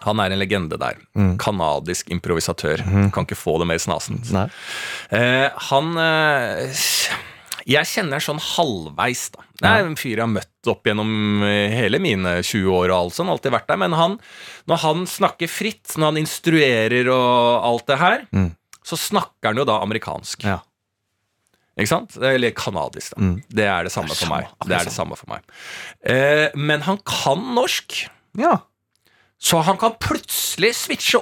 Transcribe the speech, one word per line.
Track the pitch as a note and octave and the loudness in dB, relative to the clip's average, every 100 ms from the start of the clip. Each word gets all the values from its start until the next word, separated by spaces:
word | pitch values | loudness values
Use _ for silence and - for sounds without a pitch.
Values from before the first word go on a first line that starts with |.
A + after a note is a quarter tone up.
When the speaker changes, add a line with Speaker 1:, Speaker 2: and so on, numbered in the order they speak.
Speaker 1:
Han | G#2+ G#2+ | -2 0
er | F#2+ | 0
en | G2 | 0
legende | F#2+ G2+ D#2 D#2 | 0 -2 -2 -4
der. | C2 - _ G#2+ | -6 -6 _ 2
Speaker 2:
Mm. | F#2+ F2+ | 2 2
Speaker 1:
Kanadisk | - G2 D#2+ C#2+ D#2 F2 - | 0 0 0 0 -2 -6 -4
improvisatør. | E2+ F2 E2 - E2 D#2 D#2+ | -6 -2 -2 -2 -2 -2 -2
Speaker 2:
Mm. | F#2+ G2 G2 | 2 4 4
Speaker 1:
Kan | G2 | 2
ikke | F2 - | -4 -4
få | E2+ D#2+ | -2 0
det | E2+ | 0
mer | E2 | -2
snasent. | - E2 - E2 A#2 | -2 -4 -4 -8 -2
Speaker 2:
Nei. | F#2+ G2+ - - - - - - | 0 -2 -6 -14 -12 -10 -10 -2
Speaker 1:
Eh, | G#2+ B2 C3 C3+ - | 2 2 4 2 -2
han, | - C#3 D#3+ E3 | 0 0 2 0
eh, | E3 D#3 D#3 C#3+ A2+ F#2 C3 C#3+ - - - - - - - - - | 0 2 2 2 0 -4 -4 -2 -2 0 -2 -4 -10 -20 -16 -8 0
jeg | C#3+ E3 | 2 2
kjenner | A3+ E3+ C#3 | -2 -2 -4
sånn | - D3+ | -4 -6
halvveis, | - - D3+ F#2+ D#2 D#2 A#2 B2 - | -4 0 0 -2 -6 -2 -2 -2 -8
da. | - - - | -14 -20 -2
Det | G3 | 2
er | A3 | 4
Speaker 2:
Ja. | F3 | 2
Speaker 1:
en | D3+ | -4
fyr | C3+ G#2+ | -4 -2
jeg | |
har | A2+ | 0
møtt | G2+ - _ A#2 | -2 -4 _ -2
opp | - | 0
gjennom, | A2 G#2 A2 G#2+ G#2 G#2 | 0 0 0 0 2 2
eh, | G2+ G#2 G2+ | 2 2 2
hele | A#2 G2+ C#3+ | 2 2 2
mine | F3+ F#2+ F2+ F2 | 2 0 0 0
tjue | - A2 F#2+ | 0 0 2
år | F2+ F2+ | 2 4
og | F#2 | 2
alt | F2 | 0
sånn, | - F#3 | -2 -4
alltid | D3 C3+ | -2 0
vært | A2+ - | -2 0
der. | F3 | 0
Men | F3+ | 0
han, | D#3+ E3+ A3 - - - - - | 2 0 -2 -12 -20 -20 -10 -2
når | E3 | 0
han | D#3+ E3 F3+ | 0 0 -2
snakker | - F3+ - E3 | -2 -2 -2 -6
fritt, | - - - - D#3+ | -4 -6 -6 -8 -2
når | D#3 | 0
han | D#3 | 0
instruerer | D3+ - E3+ D#3+ C#3 A2+ A2 B2 B2 | -4 -2 2 4 4 4 2 2 2
og | B2+ B2 B2 A#2+ A#2+ | 4 4 6 6 4
alt | A#2 A#2 - | 2 0 0
det | C3+ | 2
her, | F3+ C4 A#3+ | 4 2 0
Speaker 2:
Mm. | G2 F2 - _ - | 0 0 -2 _ -18
Speaker 1:
så | - E3 | -8 -6
snakker | - G3+ - _ | -2 -2 -2 _
han | A2 A2+ | -2 0
jo | |
da | C3+ G#2+ | 2 2
amerikansk. | G2+ A2 - - - - | 0 -4 -6 -10 -10 -4
Speaker 2:
Ja. | G#2 F2+ - _ _ _ _ _ _ _ _ _ _ - | -2 -2 -6 _ _ _ _ _ _ _ _ _ _ -4
Speaker 1:
Ikke | G#2+ | 0
sant? | E3 A#3 - | 0 -2 -2
Eller | C3 C3 A#2+ | 0 2 0
kanadisk, | - - F#2 C2+ - - | -2 -6 -4 -6 -8 -10
da. | - | 0
Speaker 2:
Mm. | F#2+ F2+ - | 0 0 -4
Speaker 1:
Det | A2 | 0
er | G2+ F2+ | 2 0
det | F2+ | -2
samme | - D#2 | -4 -4
Speaker 2:
Det | D#2 | -4
er | E2+ | -2
Speaker 1:
for | |
meg. | D2 | -4
Speaker 2:
samme, | - - | -6 -8
akkurat | F2+ | -2
Speaker 1:
Det | F2+ | 0
er | |
det | E2+ | 0
Speaker 2:
samme. | - D#2+ - | -4 -6 -8
Speaker 1:
samme | |
for | - | -12
meg. | G#1+ _ - - - - - | -14 _ -20 -16 -14 -16 -6
Eh, | - B2+ C#3 D3+ D3+ | 0 2 4 4 2
men | C#3+ D3 D3 | 0 0 0
han | D3 G3+ | 0 -4
kan | - - D3+ E3 B3+ | -4 -2 0 0 0
norsk. | A#3+ D4+ - - - - _ _ G3+ | 0 0 -2 -6 -10 -10 _ _ -2
Speaker 2:
Ja. | D#4+ A#3 - _ _ _ _ _ _ - | 2 2 -2 _ _ _ _ _ _ -6
Speaker 1:
Så | - E3 | 2 2
han | D#3+ F#3+ | 4 2
kan | A3+ A3+ | 2 0
plutselig | - D#4 - - - - A3 | -4 -4 -4 -4 -4 0 0
switche | A#3 - - - A#3+ | 0 -4 -2 2 2